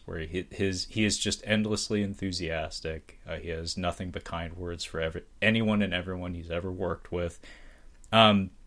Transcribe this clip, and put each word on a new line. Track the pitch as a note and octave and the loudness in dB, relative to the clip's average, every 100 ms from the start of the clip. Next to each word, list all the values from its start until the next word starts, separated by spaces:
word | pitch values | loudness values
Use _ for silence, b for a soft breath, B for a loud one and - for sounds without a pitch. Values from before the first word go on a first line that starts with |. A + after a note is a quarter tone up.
where | - F2 | -8 -8
he, | D#2+ F2+ E2+ | -4 -4 -4
his, | - G2 F2+ - | -2 0 0 -4
he | A2 G#2+ | 2 2
is | G2 | 2
just | G#2 - - | -2 -2 0
endlessly | G#2+ G#2+ G#2 - G#2 | 2 2 0 0 0
enthusiastic. | G2 G2 F#2+ F2+ E2 D#2+ D#2+ - D#2+ D#2+ - - - | 0 -2 -4 -2 -4 -4 -4 -6 -6 -8 -10 -18 -10
Uh, | E2 | -8
he | D#2+ | -6
has | E2 E2 - | -6 -4 -2
nothing | F2 - F#2 | -2 -2 -6
but | E2+ | -8
kind | - E2+ E2+ E2+ | -6 -6 -6 -6
words | F2 E2+ | -8 -6
for | - E2+ | -6 -2
every, | D#2+ E2 - - | -2 -4 -10 2
anyone | G#2 A2+ A2 G#2 | 4 6 4 4
and | G2 | 2
everyone | F2+ F2+ F2+ F2+ | 0 -2 -6 -6
he's | F2 E2 | -6 -4
ever | E2+ F#2 | -4 -2
worked | F#2 F2+ E2 - | -2 -2 -2 -4
with. | F2 F2 - b b b b b b - | -2 -2 -6 b b b b b b 2
Um, | A2+ A2 G2+ F#2+ - | 8 10 8 4 -6